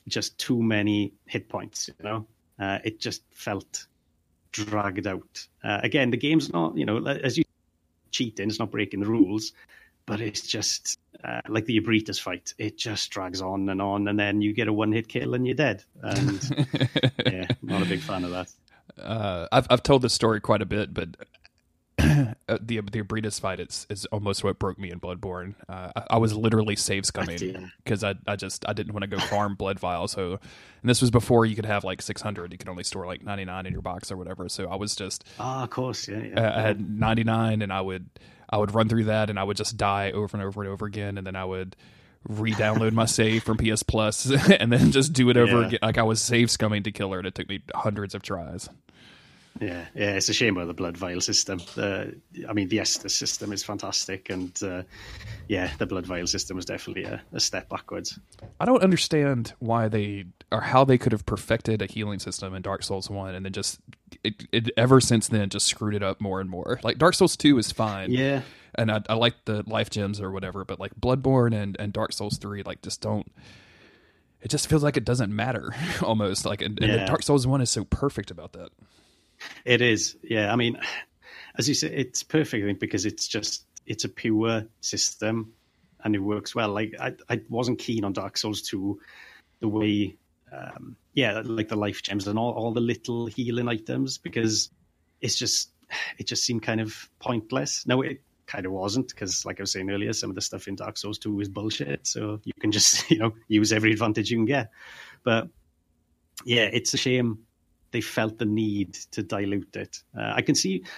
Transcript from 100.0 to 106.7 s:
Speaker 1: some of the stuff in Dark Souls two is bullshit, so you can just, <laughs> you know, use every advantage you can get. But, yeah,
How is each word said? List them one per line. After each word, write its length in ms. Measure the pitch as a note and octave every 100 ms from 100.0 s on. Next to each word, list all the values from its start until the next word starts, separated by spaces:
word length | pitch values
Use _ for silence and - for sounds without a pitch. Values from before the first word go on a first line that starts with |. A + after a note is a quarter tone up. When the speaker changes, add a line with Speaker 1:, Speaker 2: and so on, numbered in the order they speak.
| A2+
Speaker 1:
some 160 | A2+ F#2+
of 40 | F#2+
the 40 |
stuff 260 | - G2 -
in 100 | G2
Dark 200 | G2 -
Souls 220 | G2+ G#2+
two 200 | G#2+ G2+
is 80 | G2+
bullshit, 560 | G2+ G#2+ - C#3+ C#3+ -
so 340 | A#2+ G#2+ G#2+
you 100 | - -
can 140 | G#2+
just, 380 | G#2 - - -
<laughs> 0 |
you 80 | E3
know, 160 | A2+ - -
use 220 | G#2+ G#2+
every 220 | A2 A2
advantage 380 | G#2+ A2+ A2 G#2
you 80 | A#2
can 80 | A2
get. 240 | C#3 G2+ - - - - -
But, 240 | A#2+ A2+ F#2 _ _ _ _ _ _ _ _ -
yeah, 260 | A#2+ A#2+ G#2